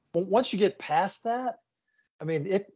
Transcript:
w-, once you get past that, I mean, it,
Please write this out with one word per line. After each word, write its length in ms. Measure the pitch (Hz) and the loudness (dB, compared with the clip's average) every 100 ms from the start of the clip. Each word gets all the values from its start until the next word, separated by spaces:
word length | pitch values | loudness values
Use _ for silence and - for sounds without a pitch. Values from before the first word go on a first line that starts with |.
| _ | _
w-, 160 | 170 185 | -4 2
once 200 | 214 254 | 2 2
you 60 | 190 | 2
get 200 | 202 - | 2 0
past 440 | - 156 190 - | -2 0 0 -2
that, 360 | 226 240 254 - _ _ _ _ _ - | -4 -4 -4 -8 _ _ _ _ _ -10
I 40 | |
mean, 220 | 156 156 170 | -2 -2 0
it, 260 | 196 196 | -2 -2